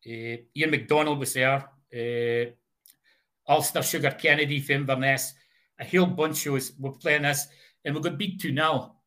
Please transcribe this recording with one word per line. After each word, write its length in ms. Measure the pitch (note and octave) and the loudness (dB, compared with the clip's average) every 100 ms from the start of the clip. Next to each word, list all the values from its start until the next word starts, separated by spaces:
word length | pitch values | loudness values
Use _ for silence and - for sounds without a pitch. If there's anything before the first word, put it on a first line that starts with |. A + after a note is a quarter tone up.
| A2+ | -14
uh, 300 | A#2 A#2 A#2 - - | -12 -8 -10 -10 -2
Ian 140 | D#3 | 0
McDonald 480 | C#3+ A2+ D3+ D3+ D3 | 0 2 2 2 0
was 160 | C3 | -2
there. 340 | C3 C3 C#3 C#3 _ _ | 2 2 2 -4 _ _
Uh, 580 | B2 A#2 A#2+ A#2+ A#2+ A#2+ A#2+ _ _ _ _ _ _ _ _ - | -8 -4 -2 0 0 -2 -8 _ _ _ _ _ _ _ _ 2
Ulster 340 | D#3+ D3 E3 | 2 4 0
Sugar 280 | C#3 D#3+ C#3+ | 0 0 -2
Kennedy 500 | - D#3+ D3 D3 C#3+ | 0 2 4 2 -2
from 160 | C#3 C#3 | 0 -2
Inverness. 580 | C#3 C3 C3+ C3+ - - _ _ _ _ | 0 0 2 0 -2 -10 _ _ _ _
A 60 | |
whole 220 | - F3+ F3+ | 0 2 2
bunch 400 | F3+ D#3 D3 D3 | 2 0 0 -2
of 80 | |
us 180 | C3+ B2+ - | -2 -4 -8
were 140 | C3+ | -10
playing 300 | C3+ E3 D3 | -6 0 2
this, 240 | D3 C#3+ - _ - _ | 2 -2 -4 _ -20 _
and 100 | D3+ | -6
we 60 | D3 | -4
got 180 | D3 C#3+ | -4 -4
beat 220 | G#3 - | -6 -6
two 120 | D3 | -4
nil. 440 | C3 D#3+ C#3+ - _ | 0 2 0 -4 _